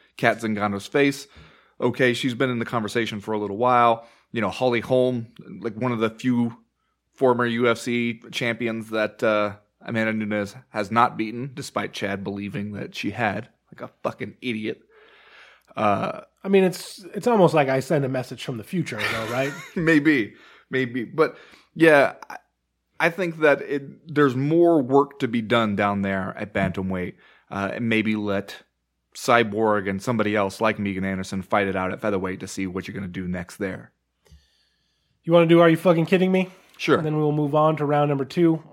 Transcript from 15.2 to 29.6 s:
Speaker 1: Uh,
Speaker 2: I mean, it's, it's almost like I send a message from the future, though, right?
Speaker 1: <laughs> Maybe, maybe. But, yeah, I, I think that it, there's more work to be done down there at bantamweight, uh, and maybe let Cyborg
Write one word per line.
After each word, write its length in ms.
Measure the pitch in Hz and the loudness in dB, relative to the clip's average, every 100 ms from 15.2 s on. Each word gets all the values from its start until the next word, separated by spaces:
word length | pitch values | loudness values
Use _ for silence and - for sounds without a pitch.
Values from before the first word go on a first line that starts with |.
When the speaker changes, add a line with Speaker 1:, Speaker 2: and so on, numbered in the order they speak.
| _ - - _ _ - | _ -20 -20 _ _ -2
Speaker 1:
Uh, 440 | 107 98 - - - _ | 0 0 -2 -8 -16 _
Speaker 2:
I 40 | 196 | 2
mean, 140 | 196 | 4
it's, 420 | 185 175 - - 185 202 | 4 0 -10 -18 -14 -4
it's 120 | 233 | 2
almost 260 | 220 165 | 6 6
like 160 | 156 135 | 4 2
I 100 | 135 | -2
send 240 | - 156 131 | 0 -2 0
a 40 | |
message 340 | 131 120 131 | -4 -8 -12
from 140 | - 117 | -10 -10
the 60 | |
future, 340 | - 185 143 110 | -6 -6 -4 -6
though, 280 | 110 113 110 | -4 -4 -4
right? 220 | 123 139 - | -4 -4 -6
Speaker 1:
<laughs> 120 | - 196 | -10 -2
Maybe, 580 | 160 156 147 143 101 - - - _ | 2 4 4 2 0 -10 -20 -20 _
maybe. 360 | 131 127 123 107 | -4 -2 -4 -4
But, 320 | 147 156 - - - _ 160 | 0 0 -2 -20 -20 _ 4
yeah, 400 | 160 143 123 - - | 8 8 6 0 -16
I, 80 | - _ _ _ _ _ - | -18 _ _ _ _ _ -2
I 100 | 165 | -2
think 300 | 165 175 160 | 0 -4 2
that 220 | 151 135 | 2 2
it, 520 | - 139 135 - 165 | 0 -6 -6 -16 -4
there's 220 | 147 143 123 | 2 2 2
more 460 | 143 165 170 165 | 2 4 4 4
work 380 | 123 139 139 - | 4 4 4 -2
to 80 | 127 | -2
be 120 | 120 | -2
done 340 | 107 120 110 101 | 2 2 2 2
down 240 | 101 101 | 0 0
there 340 | 98 95 92 - | -2 -2 -4 -8
at 160 | 104 | -6
bantamweight, 600 | 101 95 95 95 92 90 - _ _ _ | -2 -2 -2 -4 -4 -6 -12 _ _ _
uh, 220 | 98 98 | -6 -6
and 140 | - 113 | -4 0
maybe 280 | 110 107 107 | 0 0 -2
let 460 | 104 98 101 - _ _ _ _ _ - | -2 -4 -6 -14 _ _ _ _ _ -6
Cyborg 720 | - 120 113 101 | 2 4 4 0